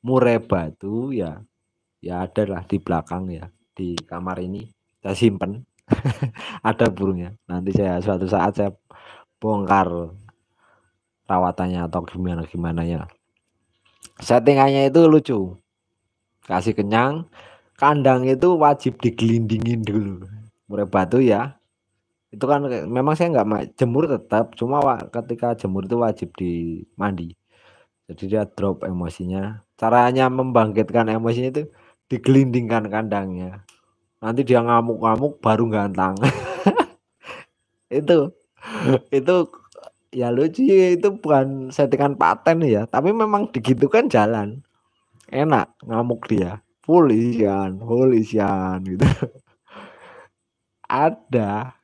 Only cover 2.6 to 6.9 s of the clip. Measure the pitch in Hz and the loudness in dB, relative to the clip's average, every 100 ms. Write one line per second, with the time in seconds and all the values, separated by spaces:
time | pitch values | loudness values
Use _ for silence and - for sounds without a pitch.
2.6 | 87 98 - 85 - 90 92 82 78 _ | -4 -6 -2 -4 -4 -8 -8 -10 -14 _
3.6 | _ - 90 85 - 85 92 92 90 101 | _ -10 -8 -8 -10 -12 -10 -8 -10 -12
4.6 | 117 _ _ _ 98 95 113 98 92 110 | -14 _ _ _ -8 0 0 0 -8 -8
5.6 | - _ _ - 135 - 127 - - - | -16 _ _ -2 -2 -4 -8 -10 -18 -6
6.6 | 113 110 113 | -6 0 -2